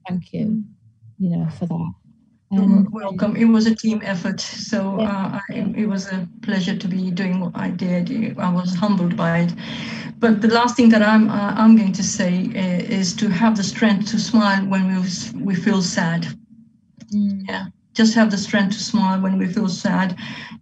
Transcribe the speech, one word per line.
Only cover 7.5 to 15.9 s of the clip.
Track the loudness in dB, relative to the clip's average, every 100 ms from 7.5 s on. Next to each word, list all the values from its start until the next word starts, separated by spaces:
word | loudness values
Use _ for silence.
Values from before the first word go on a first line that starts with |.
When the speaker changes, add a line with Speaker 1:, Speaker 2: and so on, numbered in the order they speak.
| -4
Speaker 3:
I | -6
did. | -4 -2 -2 -2 -2 -4 -4
I | -2
was | 0 -2
humbled | 0 0 2 0 0
by | 0 0
it. | 0 -4 -10 -10 -10 -10 -12 0
But | 2 4
the | 4
last | 4 2 4
thing | 6
that | 6
I'm, | 6 4 4
uh, | 2 -2 4
I'm | 8 8
going | 6
to | 0
say, | -2 0 0 0 -2
uh, | -2 -2 -2 -2 -2
is | -2
to | -2 0
have | 2 2 2
the |
strength | -2 0 2 2 0
to | -2
smile | 2 2 4 2 0
when | 0 0
we, | 0 -2 -6 -8 -6
we | -2
feel | 0 0 0
sad. | 0